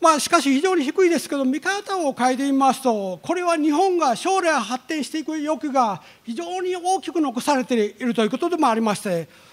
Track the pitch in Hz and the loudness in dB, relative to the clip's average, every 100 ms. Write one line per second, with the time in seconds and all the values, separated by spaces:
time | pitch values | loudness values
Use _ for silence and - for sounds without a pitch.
0 | 330 302 - 339 269 269 370 359 269 330 | 4 4 2 2 4 2 4 2 0 2
1 | 359 320 - 285 262 302 349 403 403 381 | 4 4 -2 -2 0 -2 -4 -4 -4 -2
2 | 294 - 247 262 277 269 269 233 254 214 | -2 0 0 0 0 2 2 2 0 0
3 | 190 175 - 349 349 330 302 294 381 349 | -4 -8 -4 -2 0 0 2 2 2 2
4 | 294 220 339 381 349 294 202 247 - 311 | 0 0 0 0 2 0 -2 -6 -6 -6
5 | - 311 311 311 294 311 302 262 226 180 | -4 -6 -6 -6 -4 -4 -2 0 0 -2
6 | - - - 233 339 370 370 359 349 381 | -10 -20 -12 -10 -8 -6 -4 -4 -2 -2
7 | - 330 285 226 294 277 - 240 208 - | -2 -2 -2 -2 0 0 0 0 -2 -2
8 | 254 233 214 254 339 349 277 220 220 196 | -4 0 0 0 -2 0 2 2 0 -2
9 | 208 170 156 - - | -2 -4 -6 -14 -20